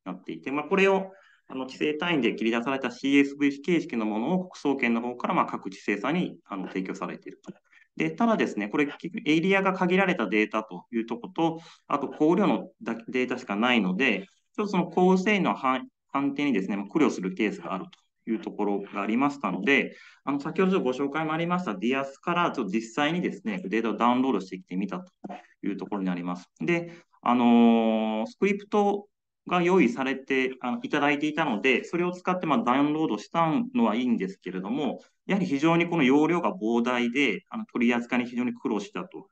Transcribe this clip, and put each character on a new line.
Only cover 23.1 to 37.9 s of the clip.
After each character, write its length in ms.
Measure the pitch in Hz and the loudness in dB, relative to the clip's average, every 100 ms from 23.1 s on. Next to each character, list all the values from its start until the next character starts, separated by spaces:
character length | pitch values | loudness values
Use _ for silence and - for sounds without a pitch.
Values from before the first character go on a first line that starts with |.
に 80 | 175 | 0
で 120 | 131 | -2
す 140 | - 113 | -4 -6
ね、 160 | 92 | -6
デ 160 | 92 110 | -2 -2
ー 20 | |
タ 80 | 113 | 0
を 60 | 98 | 2
ダ 100 | 117 | 2
ウ 120 | 123 | 4
ン 40 | |
ロ 80 | 131 | 2
ー 20 | |
ド 60 | 98 | 0
し 80 | 92 | -4
て 80 | 92 | -12
き 80 | |
て 120 | - 90 | -8 -4
み 120 | 98 | -4
た 120 | 92 | -6
と 120 | 92 _ - 95 - _ | -10 _ -16 -16 -18 _
い 80 | 98 | -8
う 60 | 98 | -6
と 100 | 95 | -6
こ 100 | 104 | -4
ろ 60 | |
に 40 | 92 | -2
な 80 | |
り 80 | 87 | -2
ま 140 | 87 90 | -4 -8
す。 140 | - _ | -12 _
で、 320 | 160 170 170 - _ _ | -2 -2 -4 -14 _ _
あ 120 | - | 0
の 880 | 123 120 117 117 113 113 110 110 110 | 2 6 8 8 6 4 2 0 -2
ー、 20 | 117 | -6
ス 120 | - | -2
ク 80 | 196 | 0
リ 100 | 202 | 0
プ 100 | - | 0
ト 400 | 208 202 202 - _ _ _ - | 0 2 0 -6 _ _ _ -2
が 160 | 175 | 0
用 180 | 175 190 | 4 6
意 80 | 120 | 4
さ 160 | 135 | 2
れ 120 | 131 135 | -2 -4
て、 380 | - 135 131 - | -2 0 0 -4
あ 120 | 127 | -6
の、 60 | 120 | -4
い 60 | 120 | -2
た 120 | 151 | 0
だ 100 | 147 | 2
い 80 | 143 | 2
て 80 | 151 | -2
い 80 | |
た 100 | 151 | -2
の 160 | 151 104 | -2 0
で、 240 | 135 120 | 2 2
そ 120 | - 170 | 0 -2
れ 80 | |
を 80 | 180 | -2
使 180 | 180 - | -2 -2
っ 80 | 180 | -2
て、 80 | 170 | 2
ま 100 | 127 | 0
あ、 60 | |
ダ 100 | 120 | 2
ウ 160 | 131 147 | 2 2
ン 40 | |
ロ 140 | 151 160 | 2 0
ー 20 | |
ド 100 | - | -2
し 100 | - | -2
た 180 | 165 165 143 120 | 0 2 2 0
の 100 | 123 | 2
は 100 | 113 | 2
い 80 | 107 | 2
い 60 | 127 | 0
ん 80 | 104 | 0
で 120 | 92 | -2
す 100 | 95 | -6
け 140 | 92 | -8
れ 80 | 92 | -8
ど 100 | 95 | -4
も、 300 | 139 131 90 - _ - | -2 -2 -4 -12 _ -4
や 100 | 196 | -2
は 40 | |
り 60 | 180 | 0
非 120 | 139 | 2
常 180 | 160 170 | 4 4
に 120 | 175 | 2
こ 80 | 170 | 2
の 60 | |
容 240 | 127 143 156 | 4 6 4
量 140 | 170 | 2
が 120 | 110 | 0
膨 300 | 95 107 117 | -2 0 2
大 280 | 120 123 120 | 2 0 0
で、 340 | 131 135 90 - | 0 0 -2 -6
あ 60 | 117 | -12
の、 100 | 107 | -8
取 200 | 120 | 0
り 80 | 120 | 2